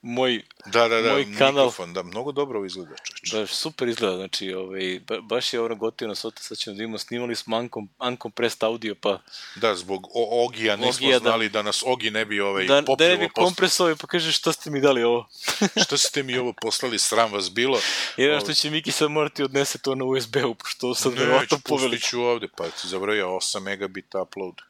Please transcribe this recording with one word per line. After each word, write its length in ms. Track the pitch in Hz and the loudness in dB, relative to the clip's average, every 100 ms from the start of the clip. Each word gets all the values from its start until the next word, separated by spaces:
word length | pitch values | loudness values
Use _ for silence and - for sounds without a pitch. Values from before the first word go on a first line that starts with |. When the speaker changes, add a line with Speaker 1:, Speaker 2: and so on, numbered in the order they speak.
Speaker 1:
moj, 380 | 123 120 127 117 - - - | -6 0 2 2 -4 -20 0
Speaker 2:
Da, 220 | 113 117 | 4 6
da, 120 | 113 | 6
da, 120 | 113 | 4
Speaker 1:
moj 120 | 110 123 104 | 2 0 4
kanal. 260 | 135 143 | 4 6
Speaker 2:
mikrofon, 280 | 131 - 87 | 4 2 -6
da, 100 | 87 | -6
mnogo 300 | 87 95 135 | -6 -6 -6
dobro 260 | 139 143 113 | -4 -4 -4
ovo 80 | 98 | -6
izgleda, 280 | 90 82 - | -10 -14 -14
čoveče. 400 | - - - 110 | -16 -12 -6 -4
Speaker 1:
Da, 100 | 104 | -4
super 420 | - 160 160 123 | -4 -6 -4 -2
izgleda, 280 | 113 107 90 | 0 0 -2
znači, 360 | 95 - 98 | -4 -6 -6
ovaj, 480 | 92 92 95 92 92 - | -8 -8 -6 -4 -6 -6
ba-, 120 | 107 | -8
baš 320 | 110 117 120 | -2 -2 -2
je 80 | 123 | -2
ono 140 | 117 | -4
gotivno 400 | 110 110 - 117 | -2 -4 -4 -8
softver, 280 | 101 113 - | -6 -8 -10
sad 140 | - 110 | -14 -10
ćemo 160 | - | -10
da 40 | 101 | -8
vidimo, 200 | 113 107 | -8 -8
snimali 360 | - 120 120 113 | -8 -6 -4 -6
smo 200 | - 113 | -2 -4
uncom-, 320 | 120 - 104 _ | -2 -8 -12 _
uncompressed 640 | 127 123 117 - 117 - | -6 -4 -10 -2 -2 0
audio, 300 | 110 117 110 | -2 -2 -6
pa 260 | 101 104 98 _ - - | -2 -2 -2 _ -18 -16
Speaker 2:
Da, 200 | - 113 | 0 0
zbog 320 | 95 90 95 95 | 0 -2 -6 -4
O-, 380 | 120 110 120 123 | -2 0 2 2
Ogija 300 | 120 110 101 | 2 2 2
nismo 120 | 123 127 135 | 2 2 4
Speaker 1:
Ogija, 120 | 127 | 4
da. 40 | |
Speaker 2:
znali 260 | 117 113 110 | 4 2 2
da 140 | 107 | 0
nas 200 | 104 - 131 | -2 -2 -2
Ogi 240 | 127 110 | -2 0
ne 140 | 107 | -2
bi, 160 | 107 104 | -2 0
ovaj, 240 | 101 98 95 | 0 0 4
Speaker 1:
Da, 80 | |
da 60 | 139 | 4
ne 60 | 143 | 4
Speaker 2:
popljuo 220 | 135 165 180 | 4 6 4
Speaker 1:
bi 120 | 175 | 0
Speaker 2:
posle. 160 | - | 2
Speaker 1:
kompresovao, 520 | 180 175 185 - 175 156 | 2 4 2 4 2 2
pa 100 | - | -2
kaže, 260 | 175 160 | -2 0
„Šta 200 | 151 - | 0 0
ste 180 | 160 - | -2 -4
mi 100 | 143 | 2
dali 220 | 143 131 | 4 4
ovo?” 260 | 117 120 113 - - | 4 2 -2 -8 -6
<laughs> 300 | - 202 - | 0 0 2
Speaker 2:
„Šta 120 | 208 143 | 0 2
ste 260 | - - | 0 0
mi 160 | 135 127 | -2 -2
ovo 140 | 123 | -2
poslali, 460 | 107 113 - 131 110 | -4 -4 -2 -2 0
sram 340 | - 127 113 | 2 4 4
vas 180 | 101 92 | 2 -4
bilo?” 260 | 95 127 127 - - - - | 0 2 2 0 -2 -4 2
Speaker 1:
Jer 140 | 135 | 2
Speaker 2:
Ovaj, 100 | 151 | 2
Speaker 1:
što 140 | - | 2
će 160 | 147 151 | 0 0
Miki 220 | 151 156 | -2 -2
sad 180 | - 151 | 0 0
morati 320 | 151 151 - | 2 -2 -2
odnese 360 | 139 135 139 - | -2 0 0 -2
to 160 | - | -2
na 100 | 131 | -2
U 120 | 131 131 | 0 0
S 60 | 117 | 0
B-u, 280 | 135 123 | 0 0
pošto 400 | 113 - - 123 | -4 -10 -6 -2
sad 180 | 123 135 | 0 0
Speaker 2:
„Ne, 60 | 123 | 2
Speaker 1:
verovatno 260 | 123 131 123 | 4 4 4
Speaker 2:
ću, 160 | 147 | -2
pustit 60 | - | 0
Speaker 1:
poveliko. 380 | 147 131 117 - | 0 0 0 -2
Speaker 2:
ću 160 | 120 | 0
ovde”, 240 | 120 120 107 - | 2 0 -2 -6
pa 80 | 82 | -8
ti 180 | - 92 | -6 -6
zaboravio, 480 | 95 98 104 92 92 | -4 0 0 0 -2
osam 260 | - 104 | -2 -4
megabita 600 | 95 98 98 95 - 98 | -6 -6 -6 -8 -8 -6
upload. 320 | 92 - 95 87 - | -6 -8 -10 -12 -20